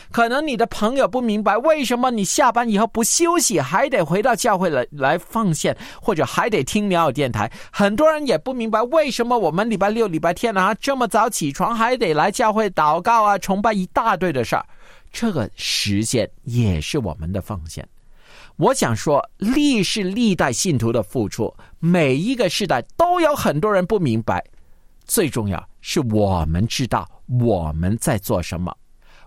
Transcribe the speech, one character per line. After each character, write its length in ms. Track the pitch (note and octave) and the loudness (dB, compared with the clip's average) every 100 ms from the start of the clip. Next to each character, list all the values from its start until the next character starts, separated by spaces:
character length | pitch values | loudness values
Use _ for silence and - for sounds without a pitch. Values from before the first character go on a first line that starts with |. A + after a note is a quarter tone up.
| - | -6
可 180 | - A#3 | 0 2
能 160 | C4 D#4 | 0 -2
你 100 | A3+ | -2
的 100 | A#3 | -2
朋 280 | - G#3 C4+ | 0 -2 2
友 120 | G3+ | 0
不 120 | B3 | 0
明 240 | A#3+ G#3 | 0 0
白， 140 | G#3 G#3+ | 0 2
为 260 | D4+ D#4 | 2 2
什 140 | A#3+ A#3+ | 0 0
么 120 | B3+ | 0
你 140 | A#3 | 0
下 280 | G3 - C4 | -2 2 2
班 180 | G#3+ A#3+ | 2 0
以 80 | G3 | 2
后 100 | A3+ | 0
不 160 | A3 | 0
休 340 | A#3 - E4+ E4+ | 0 2 2 2
息， 220 | - F3 | 2 0
还 300 | C3 F#3+ C#4+ | 0 0 0
得 160 | A#3 D#3+ | 0 0
回 160 | F#3 | 0
到 140 | A#3 A3+ | 2 0
教 220 | A#3+ F#3+ | 0 0
会 120 | F#3 | 0
来， 160 | C#3 A#2+ | 0 -2
来 260 | D3 C3+ E3+ | -2 0 0
奉 360 | - A3+ G#3 | -2 -2 0
献， 220 | D#3 E3 B2+ - - | 0 -2 -4 -8 -10
或 140 | - E3 | -2 0
者 80 | B2+ | 0
还 240 | - A3+ | 0 0
得 140 | G3+ | 0
听 240 | C3+ G#3 G#3 | 0 -2 0
良 180 | F3 D#3+ | 2 2
友 60 | |
电 200 | B2+ C3+ | 0 -2
台。 200 | A2 G#2 - - | -2 -4 -6 -8
很 220 | - G3+ | 0 0
多 160 | G#3+ D#4 | 4 2
人 140 | D4+ C#4+ | 2 0
也 120 | B3+ | -2
不 160 | C4 | -2
明 180 | B3+ A3+ | -6 -2
白， 100 | G#3+ | 0
为 260 | A#3+ D#4+ D4 | 2 2 2
什 160 | - A#3+ | 0 0
么 120 | B3 | 0
我 140 | F3 | 2
们 180 | E3 A#3 | 0 0
礼 60 | G3+ | 0
拜 140 | G3 | 0
六、 180 | A3 G#3+ | 2 0
礼 120 | D#3 | 0
拜 140 | E3+ | -2
天 220 | F3+ A#3 F#3+ | 0 -2 0
啊， 160 | F#3+ A3 | 0 0
这 200 | - C#4 | -2 -2
么 120 | A#3 | 0
早 220 | A3 A3 | 2 0
起 220 | - D3 | 0 -4
床， 240 | C#3 F#3 A3+ | -2 -2 0
还 220 | A3+ B3+ | 0 0
得 160 | G3 | 0
来 180 | D3 F3+ | 2 0
教 220 | - A3+ | 2 0
会 160 | G#3+ G#3+ | 2 0
祷 320 | F#3 D3+ D#3+ | 2 2 2
告 220 | F3+ A#3 | 2 2
啊、 140 | G#3 G3+ | 4 2
崇 240 | - G3 | 0 0
拜， 120 | A3+ | 0
一 120 | G#3 F3+ | 0 -2
大 280 | - A#3 F3+ | -2 0 0
堆 160 | F3+ | 0
的 120 | C3 | -2
事 120 | A#2+ C3+ | 0 -2
儿。 100 | - - - - - | -4 -14 -20 -20 -18
这 200 | - A3+ | -6 -2
个 160 | D#3+ G2 - | -2 -4 -6
时 480 | - - G#2 G2+ | -6 -4 0 0
间 260 | A#2 A#2+ G2 - | 0 0 -2 -6
也 360 | - A#2+ A2 E2 | -4 0 2 0
是 200 | D2+ D#3 | -2 -4
我 140 | G#2 D#2 | -4 -6
们 160 | D#2+ | -6
的 100 | G2 | -6
奉 180 | - G2+ D#2+ | -6 -10 -10
献。 180 | - C#2+ - - - - - - - | -14 -16 -20 -20 -20 -20 -20 -14 -2
我 140 | F#3 | 0
想 240 | C4+ C3 A2 | 2 0 0
说， 320 | - C#3+ - - | 0 0 0 -4
历 440 | G3+ C4+ D4 A#3+ | -2 2 2 2
是 220 | E3+ A3 | 0 -2
历 320 | F#3 G3+ A#3 F3 | -2 0 2 2
代 180 | D#3+ | 0
信 240 | A2+ F#3+ C3+ | 0 0 0
徒 140 | A2+ | 0
的 100 | A#2 | 0
付 260 | G#2+ C3 G2+ | -2 -2 -4
出， 240 | - G#2 - - - | -2 -6 -6 -20 -4
每 360 | E3 F3 C#3+ C3+ | 0 2 2 2
一 200 | G3+ B3+ | 0 0
个 120 | F#3+ | 0
世 200 | - G3 | 0 -2
代 120 | C3 - - | -2 -2 2
都 240 | E4+ F4+ | 2 4
有 160 | D#4 D4 | 2 2
很 240 | G#3 D3 | 0 0
多 140 | G#3+ | 2
人 100 | G3 | 0
不 140 | F3+ G#3+ | 0 0
明 240 | D3+ A2+ | 0 0
白。 220 | - F2+ - - - - - - | -2 -4 -4 -14 -20 -20 -20 -20
最 240 | - - D#3+ | -4 0 0
重 220 | A#2 G#2 | -2 -4
要 200 | E2 - - | -4 -8 -14
是 200 | - F3+ B2 | -6 -2 0
我 320 | G#2+ G2+ F2+ D#2 | 2 2 2 0
们 220 | E2 A2 | 0 0
知 180 | - B2 | -2 -2
道 240 | A#2+ F2 - - B2 | -2 -4 -14 -4 0
我 320 | A#2+ G2 D#2 | 2 0 -2
们 240 | D#2 F2+ A2+ | -2 -2 -2
在 220 | - A2 | -2 -2
做 240 | - G2+ | -2 -4
什 180 | E2+ E2+ | -4 -6
么， 140 | F2 - - - - - | -8 -10 -18 -20 -20 -20